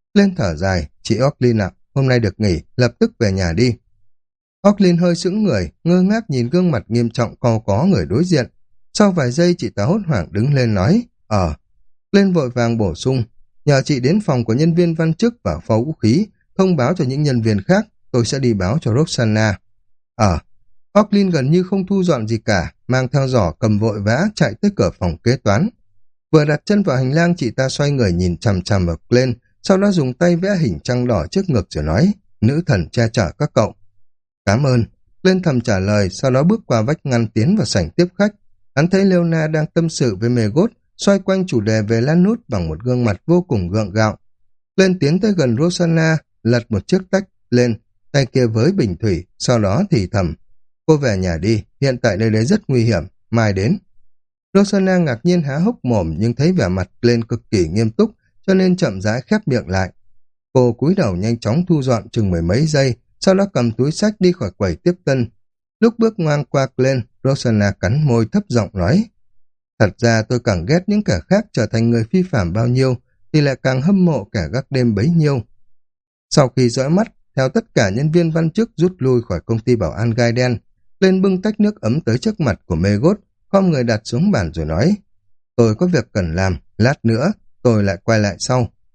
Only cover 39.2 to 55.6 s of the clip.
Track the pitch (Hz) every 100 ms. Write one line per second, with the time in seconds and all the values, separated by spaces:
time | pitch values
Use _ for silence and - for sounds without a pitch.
39.2 | 170 165 156 156 156 - 165 - 131 92
40.2 | 117 123 107 123 226 - _ - - 196
41.2 | 190 190 185 123 104 110 104 113 127 165
42.2 | 185 233 - 104 160 156 123 123 120 95
43.2 | - 175 185 113 85 104 104 95 110 -
44.2 | _ _ _ _ _ - 190 185 143 180
45.2 | 214 180 135 113 170 175 170 165 160 160
46.2 | - _ 110 120 - 101 - 185 190 190
47.2 | 202 _ _ 123 123 110 _ _ _ 143
48.2 | 131 135 120 110 135 196 113 87 110 87
49.2 | - - - 120 101 110 202 135 90 101
50.2 | 85 - _ - _ _ - 156 139 98
51.2 | 92 82 95 113 - - 139 123 117 92
52.2 | 113 107 117 208 - 127 113 98 - _
53.2 | _ 113 107 95 104 196 - - - -
54.2 | _ _ _ 190 202 202 190 185 160 120
55.2 | 175 180 139 139